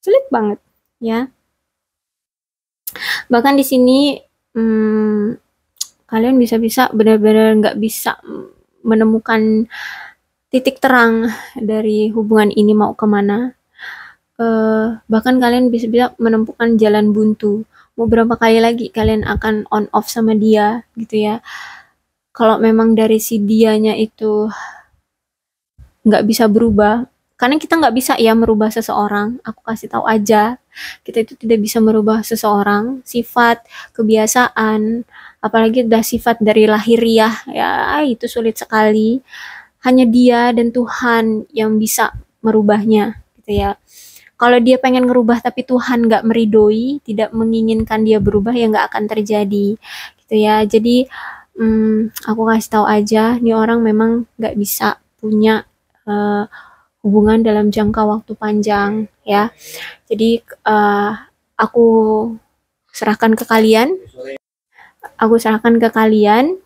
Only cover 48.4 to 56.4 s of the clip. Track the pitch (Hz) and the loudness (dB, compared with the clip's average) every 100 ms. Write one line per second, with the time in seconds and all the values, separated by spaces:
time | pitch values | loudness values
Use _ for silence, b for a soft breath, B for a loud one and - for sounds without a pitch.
48.4 | 202 247 233 208 - - 214 220 208 214 | 0 0 0 0 -2 -2 -4 -4 -2 -2
49.4 | 202 202 202 220 B B B B _ 214 | -2 -2 -2 -4 B B B B _ 0
50.4 | 214 214 214 220 226 240 254 B B B | 2 2 2 2 2 0 0 B B B
51.4 | B - 226 220 220 214 220 - - 220 | B -4 -2 0 0 0 -2 -8 -8 -2
52.4 | 226 226 - 214 208 214 208 220 220 240 | 0 0 0 -2 2 0 2 0 2 0
53.4 | 233 220 220 233 226 214 226 233 226 _ | 0 0 0 0 2 2 2 0 -4 _
54.4 | 220 208 202 - 214 - _ _ 214 214 | -6 -4 -6 -4 -4 -4 _ _ -4 2
55.4 | 220 220 - _ _ _ - 208 208 208 | 2 0 -4 _ _ _ -6 -4 -2 -4